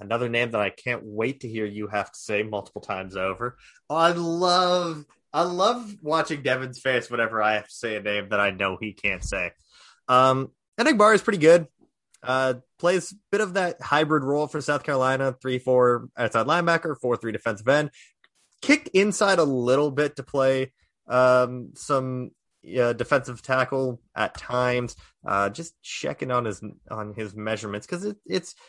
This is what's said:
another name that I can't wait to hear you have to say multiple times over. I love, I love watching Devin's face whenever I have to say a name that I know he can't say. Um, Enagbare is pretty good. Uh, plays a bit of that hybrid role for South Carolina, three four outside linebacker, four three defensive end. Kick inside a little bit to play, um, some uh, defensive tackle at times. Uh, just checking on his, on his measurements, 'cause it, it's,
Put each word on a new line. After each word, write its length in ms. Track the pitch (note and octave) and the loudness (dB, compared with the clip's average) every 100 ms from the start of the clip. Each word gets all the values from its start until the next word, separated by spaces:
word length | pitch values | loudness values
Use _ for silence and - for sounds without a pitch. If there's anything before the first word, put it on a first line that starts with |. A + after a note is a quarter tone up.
another 260 | G2+ A#2 B2 | -4 -2 0
name 240 | A#2 A#2+ | 0 0
that 100 | A2+ | 0
I 80 | G2+ | -2
can't 320 | - B2 A#2 | -4 -6 -6
wait 360 | A2 G#2 A#2 C3+ | -6 -4 -4 -4
to 80 | A#2+ | -10
hear 180 | A2 G#2+ | -6 -6
you 220 | G#2 G#2 | -6 -6
have 240 | G#2 - | -4 -4
to 80 | - | -8
say 240 | - G#2+ | -4 -2
multiple 380 | G#2+ G#2 G2 G2+ | -2 -6 -8 -12
times 340 | - F#2+ F#2+ F#2 | -10 -8 -8 -6
over. 420 | F#2+ F#2 A#2+ - - _ - | -4 -4 -8 -10 -20 _ -6
I 200 | D#3 E3+ | 2 2
love, 960 | E3+ E3+ E3+ F3+ F3+ F3+ F3+ F3 D#3 D3 _ _ | 2 -2 0 2 2 2 0 -2 -8 -14 _ _
I 120 | D3 | -2
love 520 | F3+ F3+ G3+ B3 A3 G3 | -2 2 0 0 -6 -10
watching 420 | D3+ D#3+ D3+ D3 | -2 -2 -2 -4
Devin's 360 | C3+ B2+ C3 B2+ | -2 -2 -4 -6
face 300 | C3+ B2 A2+ | -2 -2 -2
whenever 320 | A#2+ A2+ A2+ | -2 -2 0
I 120 | G#2+ | 0
have 160 | G#2+ - | 0 -4
to 40 | |
say 220 | - A#2 G#2+ | -8 -6 -4
a 60 | |
name 260 | G2+ G#2 G2 | -4 -4 -2
that 120 | G#2 | 0
I 100 | G2+ | 0
know 260 | F#2+ G2 F#2 | 0 -2 -4
he 120 | G#2+ | -8
can't 320 | F#2+ G#2 F#2 | -6 -6 -6
say. 280 | - F#2+ F2 - _ _ - _ - | -6 -6 -6 -10 _ _ -20 _ 2
Um, 420 | B2+ C3 C3 C3+ _ _ - | 6 6 4 -2 _ _ 0
Enagbare 380 | C4 A#3 G#3 G#3 | 2 6 6 6
is 60 | |
pretty 180 | - G3+ | 4 4
good. 280 | D#3 F3 D#3 _ _ _ _ _ | 8 8 4 _ _ _ _ _
Uh, 340 | - C3 C3 B2 - _ | -2 0 0 -2 -8 _
plays 340 | E3+ F#3 E3+ | 0 0 -2
a 20 | - _ | -14 _
bit 100 | G3+ | -2
of 120 | G3+ | 0
that 280 | F#3 F3+ - | -2 -2 -4
hybrid 440 | - D3 D#3 D#3 C3+ | 0 2 4 2 0
role 220 | D3 D3+ | 0 -2
for 120 | D3+ | -4
South 240 | C#3 D3 | -2 -2
Carolina, 540 | - C3+ C3 C3 C3+ B2+ | 0 0 2 0 -2 -4
three 180 | C3 B2+ | -4 -2
four 500 | C3 B2+ B2 A#2+ A#2+ - | 2 4 4 2 -2 -4
outside 300 | A#2 A2+ A#2 | 0 0 2
linebacker, 520 | E3+ E3+ E3 E3 C#3 | 2 2 0 -2 -4
four 160 | B2 A#2 | -2 -2
three 160 | A2+ | -4
defensive 360 | G#2+ A#2 G#2+ A2 | -6 -4 -2 2
end. 220 | D3 D3+ - - _ _ _ _ _ | 2 2 -6 -20 _ _ _ _ _
Kick 280 | - D4+ - | 2 2 2
inside 460 | F#3 G#3 F#3+ G3 F3+ | 2 2 2 2 4
a 40 | D3 | 4
little 460 | C3 A#2+ C3+ D3 | 2 2 2 2
bit 260 | C3+ D3+ C#3+ | 0 -2 -4
to 60 | |
play, 500 | B2+ C#3 C3+ C3 C3 _ _ _ - | -6 0 2 2 -2 _ _ _ -2
um, 600 | B2+ B2+ B2+ B2 B2+ A#2 - | 4 6 6 2 -2 -14 -12
some 560 | - C#3 C3 B2+ A#2+ - _ _ - A#2 | -2 -2 -2 -6 -10 -14 _ _ -6 0
uh, 140 | A#2+ | 0
defensive 480 | A#2 A#2+ C#3+ B2 A#2+ | 0 0 0 0 -10
tackle 600 | - C3 B2 C3+ C3 A#2+ _ A2+ | -2 -2 0 -2 -4 -6 _ -4
at 220 | G#2+ - | -4 -4
times. 580 | - B2 B2 B2 A#2+ - - _ G2 | -6 -2 0 0 -4 -10 -20 _ -4
Uh, 240 | G2 G2+ | -2 -2
just 320 | G2+ E2 - | -4 -14 -16
checking 500 | - - C#3+ C#3+ C3 | -14 -8 -8 -6 -4
on 140 | B2 A#2 | -2 -4
his, 160 | G2 G#2+ - - | -8 -12 -18 -14
on 240 | A2 G#2 | -12 -10
his 220 | G#2 G#2+ G#2+ | -10 -12 -8
measurements, 500 | G#2+ A2 G#2+ G#2 - | -6 -6 -6 -10 -10
'cause 180 | F3 G#3 | -10 -8
it, 120 | G#3 - | -10 -8
it's, 300 | F#3 - - | -8 -8 -16